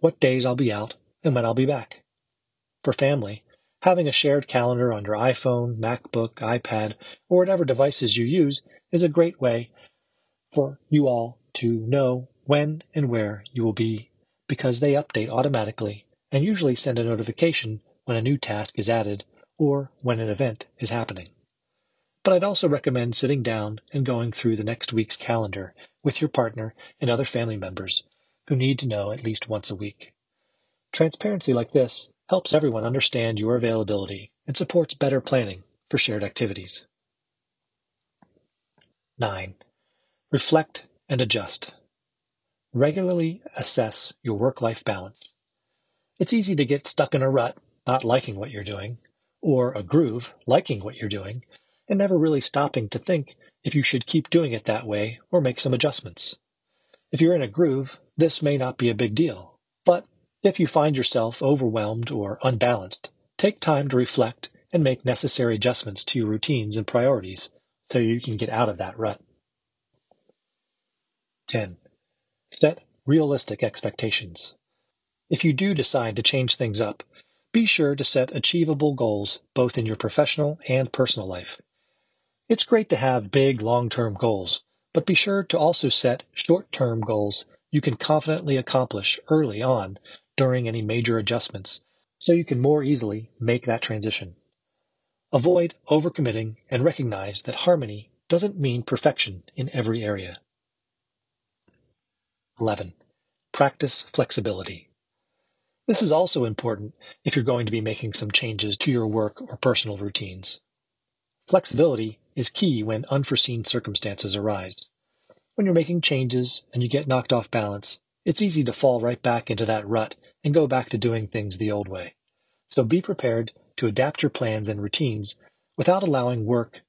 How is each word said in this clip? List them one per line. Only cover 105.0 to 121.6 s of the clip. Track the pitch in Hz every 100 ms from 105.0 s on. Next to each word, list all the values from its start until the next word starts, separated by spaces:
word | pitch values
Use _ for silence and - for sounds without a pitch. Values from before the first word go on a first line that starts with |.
| _ _ _ _ _ _ _ _ -
This | 220
is | 190
also | 156 185 139 117
important | 107 117 107 104 - - -
if | - 143
you're | 120
going | 123 113
to |
be | 113
making | 107 107 113
some | - 107
changes | - 117 107 107 -
to | -
your | 123 110
work | 110 107 -
or | - 120
personal | 131 120 110 98
routines. | 101 - 98 92 - - _ _ _ _ _ _ _ _ -
Flexibility | 185 - 120 160 120 110 107 _ -
is | 120
key | - 190 123
when | 107 110 -
unforeseen | 139 139 131 - 117 107
circumstances | 127 - 101 107 98 101 98
arise. | 104 101 92 - - _ _ _ _ _ _ -
When | 202
you're |
making | 165 160 175
changes | - 139 127 127 120 - _
and | 123
you | 120
get | 139 147
knocked | 127 -
off | 120 -
balance, | 120 104 101 - - _ _
it's | - 165
easy | 208 156
to | 131
fall | - 139 123
right | 120 120
back | 123 117 -
into | 107 113
that | 110 101
rut | 113 110 - _ _
and | 151
go | 151 143
back | 127 127
to | 117
doing | 117 117 107
things | 117 104
the | 92